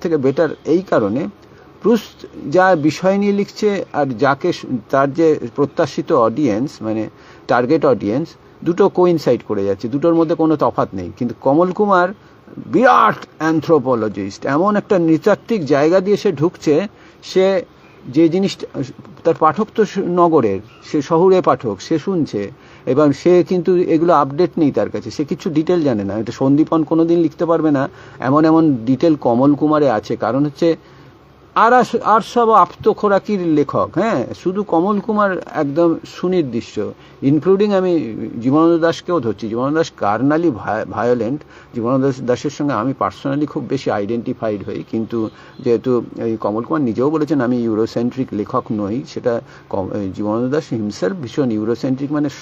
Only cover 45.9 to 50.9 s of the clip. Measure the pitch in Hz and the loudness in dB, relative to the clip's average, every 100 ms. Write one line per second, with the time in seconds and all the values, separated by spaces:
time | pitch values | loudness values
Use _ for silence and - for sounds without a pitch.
45.9 | 120 - - 113 110 104 110 120 160 127 | -2 -2 -6 -6 -4 -4 -4 -4 -2 -2
46.9 | 104 139 160 147 147 120 123 113 107 113 | 0 0 0 0 0 0 0 0 0 0
47.9 | - 120 131 131 104 101 127 - 110 98 | -2 -4 -4 -6 -6 -4 -4 -4 -4 -4
48.9 | 120 160 110 120 117 - - - 98 92 | -6 -8 -6 -4 -4 -6 -18 -8 -6 -6
49.9 | 104 95 95 104 113 127 147 - 117 104 | -6 -8 -6 -4 -2 -2 -4 -4 -6 -6